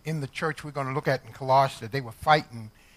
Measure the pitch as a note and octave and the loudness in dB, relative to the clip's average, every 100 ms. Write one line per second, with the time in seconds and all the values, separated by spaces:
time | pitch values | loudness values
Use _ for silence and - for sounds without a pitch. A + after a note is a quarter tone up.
0 | D3+ D#3+ C#3 - E3 D3+ D3+ C#3+ C3+ C#3 | -8 -6 -6 -4 -4 -6 -8 -8 -4 -2
1 | D3+ - A2 - C3 C3+ C3+ - A2+ C3+ | 0 -2 -4 -6 4 4 4 0 -8 -6
2 | A#2+ - D#3 D#3 - A2+ A2 _ _ | -8 -2 4 4 2 -12 -14 _ _